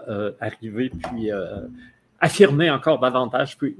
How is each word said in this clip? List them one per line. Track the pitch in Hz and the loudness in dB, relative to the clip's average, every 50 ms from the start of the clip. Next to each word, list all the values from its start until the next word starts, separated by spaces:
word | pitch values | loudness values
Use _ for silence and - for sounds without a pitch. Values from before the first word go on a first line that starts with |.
| - - | -8 -8
euh, | 107 101 104 101 - - | -6 -6 -6 -6 -6 -8
arriver | 113 107 - - 113 113 104 113 131 127 | -10 -10 -10 -10 -12 -10 -6 -4 -4 -4
puis, | - 85 - 120 123 113 110 107 | -6 -8 -10 -8 -8 -6 -6 -4
euh, | 104 98 90 - 101 98 - - - - - - _ _ _ _ _ - | -4 -4 -6 -8 -10 -12 -12 -14 -16 -18 -20 -20 _ _ _ _ _ 0
affirmer | - 160 - - 202 139 143 147 170 165 | 0 2 6 8 6 8 6 6 2 2
encore | 139 135 - 160 151 120 | 2 0 2 2 2 2
davantage, | 127 127 123 127 127 113 123 131 139 139 - - | 2 2 2 0 0 0 0 -2 -2 -4 -4 -6
puis, | 143 135 - | -6 -6 -6